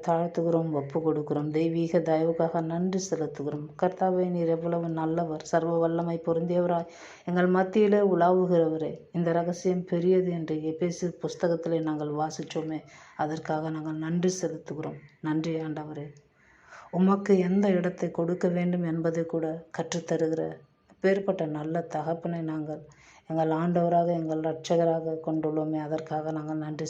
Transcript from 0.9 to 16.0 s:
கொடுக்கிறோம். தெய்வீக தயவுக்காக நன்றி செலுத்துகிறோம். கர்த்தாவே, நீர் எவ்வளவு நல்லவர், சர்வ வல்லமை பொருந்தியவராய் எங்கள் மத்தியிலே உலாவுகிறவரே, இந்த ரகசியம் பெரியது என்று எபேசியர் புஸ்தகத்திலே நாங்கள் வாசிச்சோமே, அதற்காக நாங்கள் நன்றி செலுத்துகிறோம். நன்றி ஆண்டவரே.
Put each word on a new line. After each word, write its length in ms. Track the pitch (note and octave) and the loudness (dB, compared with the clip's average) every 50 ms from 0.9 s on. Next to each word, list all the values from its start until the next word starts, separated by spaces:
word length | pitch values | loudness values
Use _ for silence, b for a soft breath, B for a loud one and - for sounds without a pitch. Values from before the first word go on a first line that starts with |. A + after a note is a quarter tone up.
| - E3+ | -4 -2
கொடுக்கிறோம். 480 | D#3+ D#3+ D3+ D3+ D3 D3+ D3+ D3 D3 D3+ | 0 0 0 0 -2 -2 -2 -2 -2 -2
தெய்வீக 520 | D3+ D#3 E3 E3 E3 E3 E3 E3 E3 F3 | -2 0 0 0 0 0 0 0 0 0
தயவுக்காக 640 | D#3+ D#3+ D#3+ D#3 D#3+ E3 E3 - E3 E3 - E3+ | 2 2 2 2 2 2 2 2 0 0 0 -2
நன்றி 380 | E3 D#3+ E3 E3+ F3 F#3 F#3 F#3+ F#3 - | -2 -2 -2 -2 -2 0 -2 -2 -2 -4
செலுத்துகிறோம். 580 | E3 D#3 D#3 C#3+ D3 - C#3 D3 D3 D3 D3+ D3+ - - | -4 -4 -4 -4 -6 -6 -6 -6 -6 -6 -8 -12 -4 -2
கர்த்தாவே, 460 | F#3 F3+ F#3 - F#3+ F#3+ F#3 F#3 F#3 F3+ | -2 -2 0 0 0 0 2 2 0 0
நீர் 200 | F3+ F3 E3+ E3 | 0 0 0 2
எவ்வளவு 420 | E3 E3 E3 E3+ E3+ E3+ E3 E3 | 0 0 0 -2 -2 -2 -2 -2
நல்லவர், 540 | D#3+ D#3+ D#3+ D#3+ D#3+ E3+ E3+ D#3+ D#3 D#3 - | -2 -2 -2 0 0 0 -2 -2 -4 -8 -4
சர்வ 340 | - - E3 D#3+ E3 E3+ E3 | -2 0 0 2 2 2 2
வல்லமை 440 | E3 E3 E3 E3 E3+ E3+ E3+ E3+ - | 2 2 2 0 0 0 -2 -2 0
பொருந்தியவராய் 600 | E3+ E3 E3 E3+ E3+ F3 F3 F3 F3 F3 E3+ E3+ B B B B B B B B | 0 0 0 0 2 2 2 2 2 2 0 -2 B B B B B B B B
எங்கள் 220 | - F3 F3+ F3+ F3+ | 0 2 4 4 6
மத்தியிலே 500 | F#3 F#3 F#3+ F#3 - A3 G#3+ G3+ G3+ G#3 | 4 4 4 4 4 4 6 6 6 6
உலாவுகிறவரே, 1000 | G3+ G3 F#3 E3+ E3+ F3 F#3 F#3 F3+ F3 F3+ E3+ E3 D#3+ D#3+ D#3 D#3+ D3 D#3+ - - - | 6 4 4 6 6 6 6 6 4 4 6 4 4 4 2 0 -2 -4 -6 -8 -12 -6
இந்த 200 | - E3+ F3 E3 | -4 -2 0 2
ரகசியம் 520 | E3 E3+ E3+ F3 F3 - - F#3 F3+ F3+ F3 | 2 2 0 0 -2 -2 0 0 0 0 0
பெரியது 480 | - F3 E3+ E3 F3+ F#3 F#3 F3+ F3 | -2 -2 2 4 4 4 4 4 2
என்று 240 | E3+ E3+ D#3+ D3+ D#3 | -2 -2 -4 -4 -4
எபேசியர் 640 | D#3 D3+ D#3+ D#3+ - F3+ F3 E3+ - - F3 E3 - | -2 -2 -4 -2 -2 -2 -2 -2 -2 -4 -6 -4 -6
புஸ்தகத்திலே 600 | - D#3 - - - F3 E3+ E3 E3 E3+ E3 E3 | -8 -8 -4 -2 0 0 0 0 0 0 -2 0
நாங்கள் 300 | D#3+ D#3 D#3 D3+ D3+ D3+ | 0 -2 -2 -4 -4 -4
வாசிச்சோமே, 720 | D3 D3+ D#3 D#3 D#3 - D#3 C#3+ - E3 D#3 D#3+ D#3 D#3 B B B B B B B - | -2 -2 -4 -4 -4 -8 -10 -6 -6 -6 -6 -4 -6 -8 B B B B B B B -6
அதற்காக 520 | D#3 D3+ D#3 D#3+ - - D#3+ D#3 D#3 D#3+ | -4 -4 -4 -6 -4 -4 -4 -2 -2 -4
நாங்கள் 260 | D#3+ D#3 D#3 D#3+ D#3 | -4 -6 -6 -6 -6
நன்றி 380 | D#3 D#3 D#3+ E3+ F3+ F3 F#3 F#3 - | -6 -4 -2 0 2 2 0 0 0
செலுத்துகிறோம். 580 | - D#3+ D#3+ D#3 - - D3 D3 D#3 D3+ - - - - _ _ | -4 -6 -6 -8 -10 -10 -10 -8 -8 -8 -10 -12 -16 -20 _ _
நன்றி 360 | - D#3 D3+ D#3+ D#3 E3 D#3+ | -4 -2 -2 -2 -2 -2 -2
ஆண்டவரே. 580 | D#3+ D#3+ D#3 D3+ D#3 D3+ D3+ D3+ D3 | -4 -4 -6 -6 -8 -8 -10 -10 -10